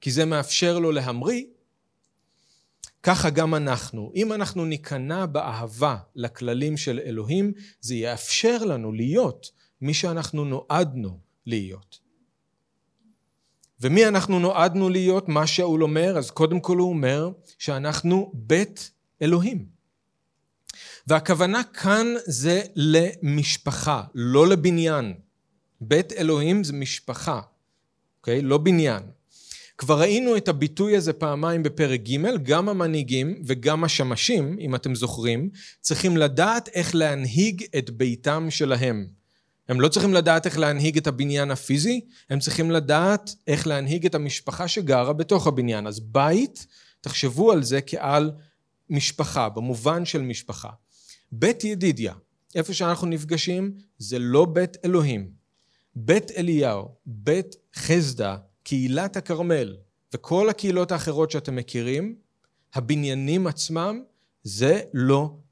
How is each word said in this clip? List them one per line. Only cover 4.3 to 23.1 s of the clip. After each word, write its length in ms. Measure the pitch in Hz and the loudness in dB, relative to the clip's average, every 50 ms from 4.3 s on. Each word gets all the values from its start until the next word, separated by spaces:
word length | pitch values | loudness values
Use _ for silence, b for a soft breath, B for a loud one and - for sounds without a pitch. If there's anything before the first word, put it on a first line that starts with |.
| 214 | -2
אנחנו 320 | 214 202 202 196 180 165 | -4 -4 -6 -4 -4 -4
ניכנע 600 | 160 156 147 151 - 147 131 127 143 160 190 190 | -4 -4 -6 -6 -8 -8 -6 -6 -6 -4 -4 -4
באהבה 720 | 165 139 147 - 143 120 110 117 110 107 113 139 151 123 101 - - - | -4 -4 -4 -4 -4 -6 -8 -10 -10 -4 0 0 0 0 -2 -8 -12 -10
לכללים 640 | 139 117 117 - - 123 120 120 123 139 151 156 147 | -8 -8 -8 -8 -8 -6 -4 -2 -2 -2 -2 -4 -4
של 220 | - 143 123 127 - | -4 -4 -4 -4 -6
אלוהים, 480 | 131 117 110 107 110 156 190 202 208 202 B B B B B | -6 -6 -6 -4 -2 0 0 0 0 -2 B B B B B
זה 140 | B 117 127 | B -8 -6
יאפשר 600 | 117 110 117 120 113 - - - - - 226 247 233 | -4 -4 -4 -6 -6 -6 -4 -2 0 2 2 2 2
לנו 340 | 220 202 147 120 113 110 | 0 -2 -2 -4 -4 -4
להיות 600 | 110 110 117 131 160 233 247 156 - - - - - _ _ _ _ - | -4 -2 -2 0 2 2 2 0 -2 -6 -12 -20 -20 _ _ _ _ -8
מי 120 | 131 139 151 | -4 -4 -2
שאנחנו 520 | - - 175 165 165 151 - - 151 147 | -2 -2 -2 -4 -4 -6 -6 -6 -4 -4
נועדנו 720 | 143 131 131 - - 143 165 185 151 127 127 107 95 90 87 - _ _ _ _ | -4 -4 -6 -4 -2 0 0 0 0 -2 -6 -8 -8 -10 -12 -18 _ _ _ _
להיות. 600 | 117 117 107 98 92 95 98 98 _ - - _ _ _ _ _ _ _ _ _ _ _ _ _ _ _ _ _ _ _ _ _ _ _ _ _ _ _ _ _ _ _ _ _ _ _ - | -6 -6 -4 -4 -6 -10 -16 -18 _ -20 -20 _ _ _ _ _ _ _ _ _ _ _ _ _ _ _ _ _ _ _ _ _ _ _ _ _ _ _ _ _ _ _ _ _ _ _ -4
ומי 260 | 117 131 156 208 226 220 | 0 2 6 6 6 6
אנחנו 320 | 208 190 - 202 190 180 | 6 2 2 2 2 2
נועדנו 500 | 175 180 196 175 165 180 170 196 190 185 | 2 2 2 4 4 4 4 2 2 2
להיות? 400 | 180 185 185 185 185 190 190 180 | 2 2 2 2 2 2 0 0
מה 180 | 151 151 156 156 | 0 0 2 2
שאול 360 | - - 180 175 156 156 156 | 0 0 0 2 2 2 2
אומר, 340 | 151 151 156 170 190 190 156 | 2 2 2 0 0 0 -2
אז 140 | 127 - | -4 -4
קודם 280 | - - 160 156 175 180 | 0 2 2 2 2 0
כל 180 | - - 180 180 | 0 0 2 2
הוא 120 | 180 180 | 2 2
אומר 400 | 175 156 135 127 135 147 156 180 190 - _ b b b | 2 0 0 0 0 0 -2 -4 -6 -10 _ b b b
שאנחנו 720 | - - 143 135 139 151 151 - - 170 180 190 196 - - | -6 -6 -4 -4 -4 -4 -4 -2 0 2 2 2 0 -2 -6
בית 580 | 120 110 107 156 175 208 208 - - - - _ _ _ _ _ - | -8 -2 2 2 2 2 0 -4 -10 -18 -18 _ _ _ _ _ -4
אלוהים. 440 | 151 156 175 170 175 233 262 170 101 95 - _ _ _ _ _ _ _ _ _ _ _ _ _ _ _ _ _ _ - B B B B B B B 127 | 0 2 4 4 2 2 -2 -4 -6 -10 -16 _ _ _ _ _ _ _ _ _ _ _ _ _ _ _ _ _ _ -20 B B B B B B B 2
והכוונה 560 | 156 160 160 - 180 151 180 180 208 240 247 | 2 2 4 2 2 2 2 2 2 0 -2
כאן 440 | - - - - 190 202 220 226 240 240 240 233 | -4 -6 -4 0 2 4 4 4 2 -2 -4 -4
זה 360 | 180 139 117 135 165 175 190 208 196 - | -6 -4 -2 0 2 2 2 0 -2 -4
למשפחה, 1300 | 139 143 156 156 160 170 185 | 0 2 4 6 6 4 2